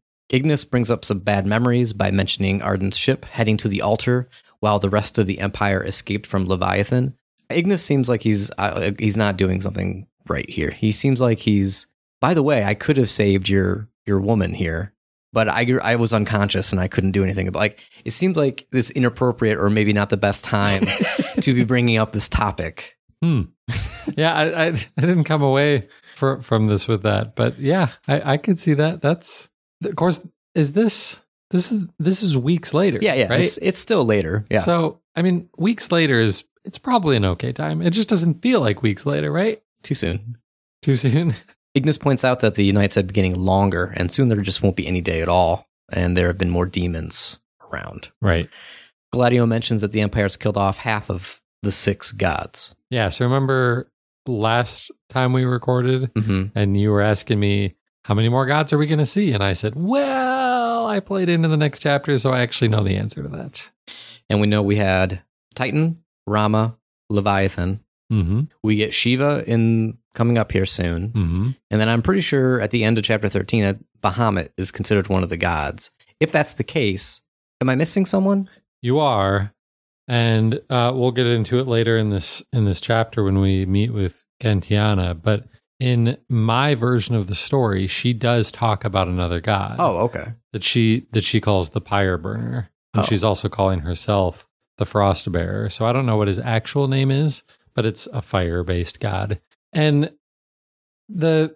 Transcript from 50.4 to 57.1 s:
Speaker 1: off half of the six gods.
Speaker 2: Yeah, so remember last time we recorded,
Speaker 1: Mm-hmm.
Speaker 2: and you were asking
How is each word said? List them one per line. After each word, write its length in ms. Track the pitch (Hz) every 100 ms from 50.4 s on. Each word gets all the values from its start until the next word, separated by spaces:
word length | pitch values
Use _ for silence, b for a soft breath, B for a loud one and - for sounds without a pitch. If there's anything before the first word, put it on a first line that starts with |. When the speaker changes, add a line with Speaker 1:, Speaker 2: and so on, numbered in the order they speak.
| - 101
Speaker 1:
off 200 | 98 95
half 320 | 117 107 -
of 320 | 92 - - _ _
the 80 | 101
six 400 | - - 98 -
gods. 640 | 101 90 76 - - - - -
Speaker 2:
Yeah, 180 | 123 101
so 160 | - 123
remember 640 | 135 135 131 123 120 - _ _ _ -
last 640 | 113 110 117 117 - - - _
time 240 | 131 127
we 120 | 127 127
recorded, 680 | 123 127 123 123 131 127
Speaker 1:
Mm-hmm. 440 | 110 107 95 98 110
Speaker 2:
and 200 | 101 101
you 120 | 104
were 100 | 104
asking 380 | 104